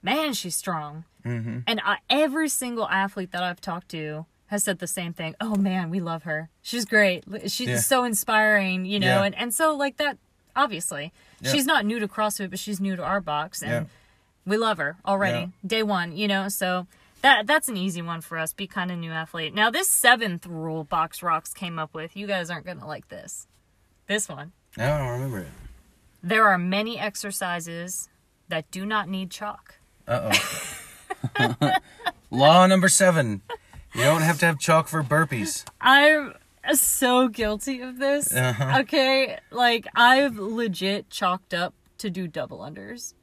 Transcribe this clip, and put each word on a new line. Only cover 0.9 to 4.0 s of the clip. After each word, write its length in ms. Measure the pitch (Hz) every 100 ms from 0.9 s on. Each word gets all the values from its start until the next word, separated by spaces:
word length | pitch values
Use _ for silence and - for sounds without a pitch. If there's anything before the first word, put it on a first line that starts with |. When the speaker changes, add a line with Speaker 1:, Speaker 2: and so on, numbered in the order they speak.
| 151 165 _ 117
Speaker 2:
Mm-hmm. 340 | 117 113 117 123
Speaker 1:
And 140 | 220
I, 140 | - 196 _
every 400 | 277 302 285 311
single 380 | - 247 233 208
athlete 440 | 190 190 - 185
that 100 | 175
I've 160 | 180 175
talked 300 | - 175 -
to 380 | 165